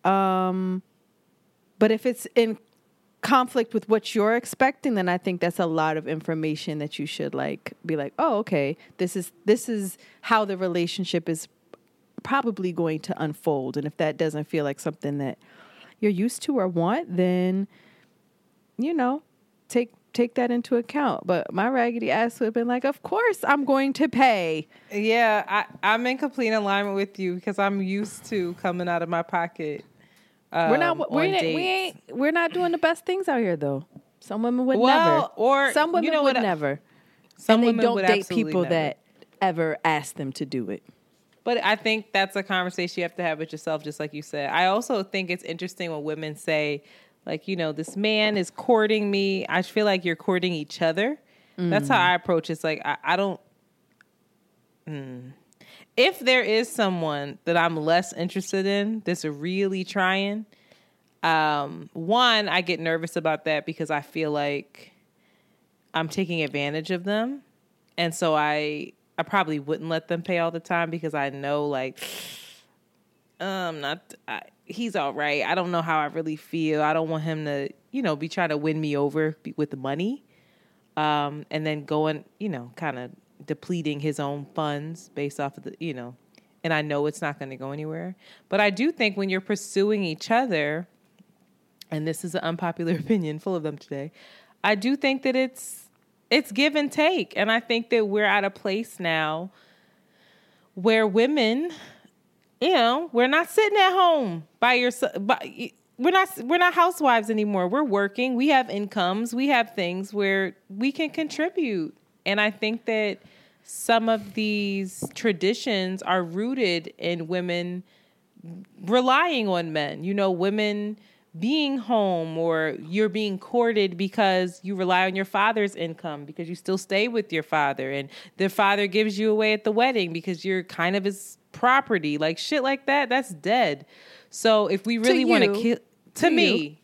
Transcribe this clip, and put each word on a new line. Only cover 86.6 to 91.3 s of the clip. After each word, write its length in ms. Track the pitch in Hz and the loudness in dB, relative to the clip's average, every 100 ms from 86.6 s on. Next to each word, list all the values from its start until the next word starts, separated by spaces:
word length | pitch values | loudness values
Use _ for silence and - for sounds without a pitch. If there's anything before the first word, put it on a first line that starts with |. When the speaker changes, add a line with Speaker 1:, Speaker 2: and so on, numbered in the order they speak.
Speaker 2:
and 100 | 165 | -2
I 80 | 156 | 0
know 240 | 151 143 151 | 0 -2 -2
it's 160 | 147 | -2
not 160 | 151 143 | -6 -6
gonna 180 | 135 131 | -12 -10
go 160 | 135 | -10
anywhere. 440 | 147 156 160 180 185 - - _ | -8 -8 -8 -10 -14 -20 -20 _
But 120 | 196 | 2
I 100 | 208 | 2
do 220 | 190 285 | 2 -2
think 240 | 330 220 196 | 2 -2 0
when 120 | 196 | -2
you're 120 | 185 | -2
pursuing 640 | 190 202 - 196 202 214 | -2 -6 -2 0 2 2
each 260 | 180 160 - | -2 -6 0
other, 560 | 233 254 165 147 156 180 _ _ _ _ | 0 2 0 0 -4 -8 _ _ _ _